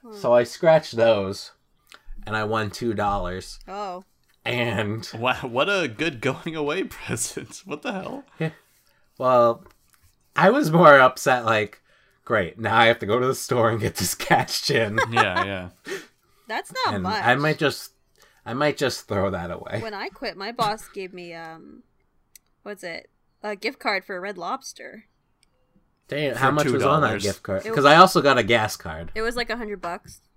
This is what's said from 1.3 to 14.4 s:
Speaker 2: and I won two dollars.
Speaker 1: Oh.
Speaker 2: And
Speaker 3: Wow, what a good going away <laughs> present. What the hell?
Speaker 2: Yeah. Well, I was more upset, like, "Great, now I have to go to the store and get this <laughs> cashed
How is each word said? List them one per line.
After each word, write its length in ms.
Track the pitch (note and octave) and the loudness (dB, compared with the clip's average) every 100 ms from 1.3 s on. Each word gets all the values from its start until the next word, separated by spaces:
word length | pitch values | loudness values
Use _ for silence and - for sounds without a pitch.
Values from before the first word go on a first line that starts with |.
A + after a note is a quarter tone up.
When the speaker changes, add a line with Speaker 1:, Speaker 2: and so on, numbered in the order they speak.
| G2 - _ _ _ _ - - - G#2+ | -8 -14 _ _ _ _ -20 -16 -14 -6
Speaker 2:
and 120 | G#2+ | -4
I 60 | G#2+ | -2
won 240 | A2 G#2 | -2 -4
two 240 | - A#2+ | -4 -4
dollars. 680 | G#2 G2+ G2+ F2+ F#2 - - - | -2 -2 -2 -4 -8 -12 -18 -14
Speaker 1:
Oh. 360 | G3 G3+ F3+ - _ _ _ - | -12 -10 -12 -18 _ _ _ -6
Speaker 2:
And 640 | B2 A#2+ G#2 G#2 A2 - B2 | -2 -2 -2 -4 -6 -10 -6
Speaker 3:
Wow, 240 | B2 A#2+ | -4 -4
what 260 | C3 A#2+ E3 | -4 -2 0
a 200 | G3+ D3+ | 0 -4
good 340 | A2 D#3+ B2 | -4 -6 -4
going 340 | C3 D#3 E3+ D#3 | -6 -4 -8 -6
away 280 | D3 F3 | -4 -4
<laughs> 20 | - | -6
present. 760 | - - A#2 - - - - G3 | -10 -10 -6 -6 -10 -14 -18 -14
What 160 | D3+ | -10
the 100 | - | -8
hell? 320 | G3 - C#4 - _ | -8 -10 -14 -16 _
Speaker 2:
Yeah. 120 | D#3+ - _ _ _ _ _ - | -8 -8 _ _ _ _ _ -2
Well, 480 | B2+ B2 A#2 A#2 - _ _ _ _ _ _ - | 4 6 4 2 -10 _ _ _ _ _ _ 4
I 140 | F3+ | 4
was 200 | C4+ G3 | 4 2
more 280 | E3 E3 C#3 | 8 10 10
upset, 440 | B2+ - C#3+ B2 | 8 4 0 0
like, 380 | A2+ A2 G#2+ - _ _ _ _ | 2 0 -2 -10 _ _ _ _
"Great, 340 | - G#2+ E2+ - | -2 -2 -2 -4
now 180 | A2 A2+ | 0 4
I 80 | A#2 | 4
have 140 | A#2 | 4
to 60 | G2 | 0
go 140 | A#2 | 0
to 80 | B2+ | 0
the 80 | B2+ | -2
store 340 | - B2 A2+ | -2 2 2
and 100 | A2+ | 0
get 140 | A2 - | -4 -2
this 200 | F2+ - | -4 -4
<laughs> 0 | |
cashed 540 | - - | 2 2